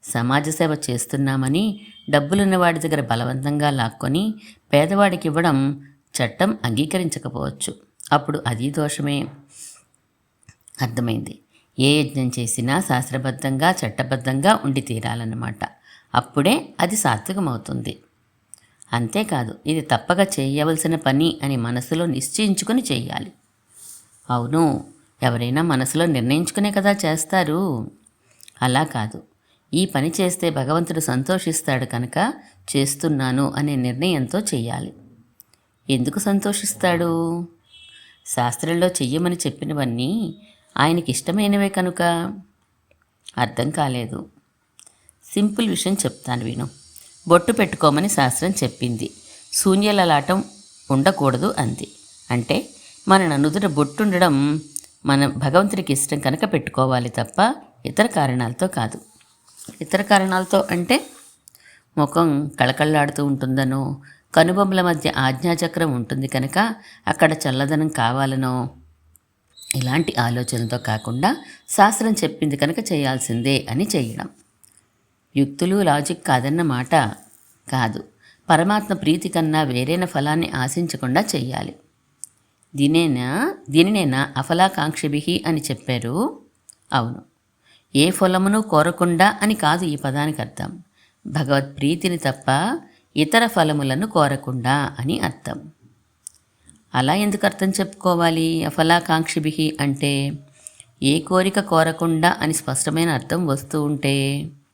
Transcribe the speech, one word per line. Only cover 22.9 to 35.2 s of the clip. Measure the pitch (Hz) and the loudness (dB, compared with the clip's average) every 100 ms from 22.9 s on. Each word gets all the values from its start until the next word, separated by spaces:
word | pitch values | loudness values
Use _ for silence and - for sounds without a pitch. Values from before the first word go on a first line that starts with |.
చేయాలి. | 131 - - - - _ _ _ - - - _ _ - | -4 -2 -8 -10 -16 _ _ _ -20 -20 -20 _ _ -4
అవును, | 123 120 156 165 135 - - _ _ | -4 0 2 2 0 -6 -20 _ _
ఎవరైనా | 127 117 120 135 | -2 -2 -2 0
మనసులో | 170 135 131 151 170 | 0 0 0 0 2
నిర్ణయించుకునే | 139 117 147 175 - 208 | 2 0 0 0 -2 0
కదా | 202 196 | 2 0
చేస్తారు. | 202 165 156 - 190 165 156 196 127 104 - _ _ _ _ - _ | 0 0 -2 0 0 0 0 -2 -4 -6 -14 _ _ _ _ -20 _
అలా | 127 127 | 0 2
కాదు, | 156 123 107 - - _ _ _ _ | 0 -2 -6 -8 -18 _ _ _ _
ఈ | 156 185 | -2 0
పని | 139 151 165 | 0 -2 0
చేస్తే | 185 180 170 | -2 0 -2
భగవంతుడు | 147 131 160 170 165 | -2 0 0 0 -4
సంతోషిస్తాడు | 160 127 131 185 170 160 - 131 123 | -2 -2 0 -2 -2 -4 -2 -2 -2
కనుక | 117 120 - 214 311 - _ - 139 | -6 -4 -2 -2 -4 -14 _ -4 -2
చేస్తున్నాను | 135 139 165 147 131 127 139 | 0 -2 -2 0 0 0 -2
అనే | - 147 143 | -2 -2 -2
నిర్ణయంతో | 123 123 175 165 127 185 | -2 -2 -2 -2 -2 -4
చేయాలి. | 214 139 117 - - - - _ | -2 -4 -4 -6 -8 -14 -20 _